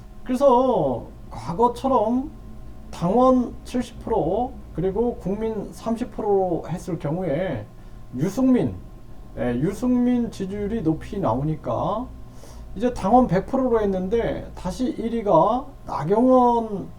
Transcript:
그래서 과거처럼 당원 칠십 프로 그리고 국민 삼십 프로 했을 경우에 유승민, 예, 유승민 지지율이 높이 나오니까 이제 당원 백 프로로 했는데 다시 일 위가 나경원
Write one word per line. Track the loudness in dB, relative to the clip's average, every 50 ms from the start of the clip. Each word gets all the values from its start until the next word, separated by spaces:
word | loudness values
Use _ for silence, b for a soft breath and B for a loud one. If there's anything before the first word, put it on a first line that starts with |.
| B B -16 -14 -6
그래서 | -4 0 4 6 8 8 8 6 4 2 2 2 0 -2 -4 -6 -10 -14 -16 -16 -14 -14
과거처럼 | -12 -8 -8 0 2 2 2 2 0 0 2 2 4 4 2 2 0 -2 -4 -8 -12 -14 -14 -14 -14 -14 -14 -14 -14 -14 -12 -8
당원 | -4 0 2 4 6 6 6 6 4 2 0 -6 -10 -12
칠십 | -6 -4 -4 -4 -4 -8 -10 -4
프로 | -2 0 0 0 0 0 0 -2 -4 -6 -10 -14 -10 -6
그리고 | -2 -2 -2 0 0 0 0 -2
국민 | -2 -4 -4 -4 -2 -2 -4 -4 -4 -6 -8 -10
삼십 | -8 -4 -4 -2 -2 -4 -6 -6
프로 | -4 0 2 2 2 2 2 0 -2 -4 -6
했을 | -8 -8 -6 -6 -6 -4
경우에 | -4 -4 -2 -2 -2 -2 -2 -2 -2 -2 -4 -6 -8 -10 B B B B B B B B -4
유승민, | -2 -2 -2 0 2 4 4 4 4 4 0 -2 -6 -12 -14 -16 -18 -16 -16 -16 -16 -16 -14 -8
예, | -4 -2 -2 0
유승민 | 0 0 -2 -2 -2 0 0 2 2 2 2 2 2 0 -2
지지율이 | -4 -6 -8 -6 -4 -4 -4 -4 -4 -2 0
높이 | 0 0 -2 -4 -8 -6 -2
나오니까 | 0 0 0 0 0 -2 -2 -4 -4 -4 -4 -2 -2 -2 -2 -2 -4 -8 -10 -14 -14 B B B B B B B B B -8
이제 | -2 -2 -2 -2
당원 | 0 2 6 6 6 6
백 | 6 4 0 0
프로로 | 0 0 0 2 2 2 2
했는데 | 2 2 0 0 -2 0 0 0 0 0 -2 -4 -6 -10 -12
다시 | -8 -8 -6 -4 -2 -2
일 | -4 -2 -4 -4 -2 -2
위가 | -2 2 4 6 6 6 6 4 0 -2 -6 -12 -14 -10
나경원 | -8 -6 -4 0 2 4 6 6 8 8 8 8 6 6 4 0 -2 -4 -6 -8 -8 -12